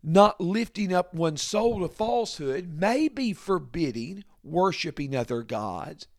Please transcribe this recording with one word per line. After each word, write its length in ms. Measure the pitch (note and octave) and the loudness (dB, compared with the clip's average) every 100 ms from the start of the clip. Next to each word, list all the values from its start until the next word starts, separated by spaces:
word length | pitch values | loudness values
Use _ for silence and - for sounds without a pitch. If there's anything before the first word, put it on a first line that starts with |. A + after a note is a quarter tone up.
"not 380 | D3+ F3 G#3 - | 6 8 8 6
lifting 540 | F3 G#3 A#3 - G3 | -2 0 -2 -4 0
up 200 | F3+ F3 | 0 0
one's 280 | E3 E3 D3+ | -2 -2 -2
soul 400 | - G#3 A#3 G#3+ | -2 0 2 0
to 80 | E3+ | -4
falsehood," 880 | - A3 A#3+ A3 - C#3 C3+ F3+ D#3 | -2 0 0 -2 -4 -4 -4 -6 -2
may 300 | G3 B3+ D#4 | 0 2 0
be 240 | A#3 B3 | 0 -4
forbidding 880 | F3+ - F#3 C3+ E3+ D3+ A#2 B2 F#3+ - _ - | -4 -2 -2 -2 -2 -2 -2 -8 -12 -16 _ -4
worshiping 680 | E3 F#3 - - - C#3+ | 2 2 0 -6 -6 -4
other 300 | C3+ A#2 A#2+ | -4 -2 -4
gods, 640 | A2+ A2 G#2+ F2+ A2 - - | -4 -6 -4 -6 -8 -12 -20